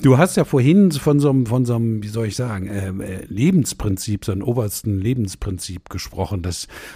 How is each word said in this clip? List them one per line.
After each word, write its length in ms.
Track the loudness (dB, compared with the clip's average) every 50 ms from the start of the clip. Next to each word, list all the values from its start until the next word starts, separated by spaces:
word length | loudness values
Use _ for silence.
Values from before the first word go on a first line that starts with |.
Du 160 | 4 6 6 6
hast 180 | 6 4 2
ja 80 | 0 0
vorhin 460 | 2 2 2 4 6 6 6 6 6
von 300 | 4 2 2 2 4 4
so 100 | 4 4
einem, 160 | 4 2 2
von 180 | 2 2 0 2
so 120 | 0 0
einem, 260 | 0 0 0 -2 -2
wie 60 | -4 -6
soll 180 | -6 -4 -4
ich 100 | -4 -4
sagen, 320 | -4 -6 -4 -4 -6 -6 -6
ähm, 300 | -6 -6 -6 -6 -6 -8
äh, 240 | -8 -8 -10 -10 -10
Lebensprinzip, 1000 | -8 -2 0 2 4 4 4 2 0 -2 -4 -2 -2 -2 -2 -4 -4 -4 -4 -2
so 80 | -4
ein 100 | -4 -2
obersten 580 | -2 -2 0 0 -2 -2 -4 -4 -4 -2 -2 0
Lebensprinzip 880 | 0 0 0 0 -2 -4 -6 -6 -6 -6 -6 -6 -8 -10 -12 -12 -12 -10
gesprochen, 520 | -10 -10 -10 -8 -6 -6 -4 -4 -4 -4
das 240 | -4 -4 -6 -6 -10 -12 -16 -18 -18 -16 -18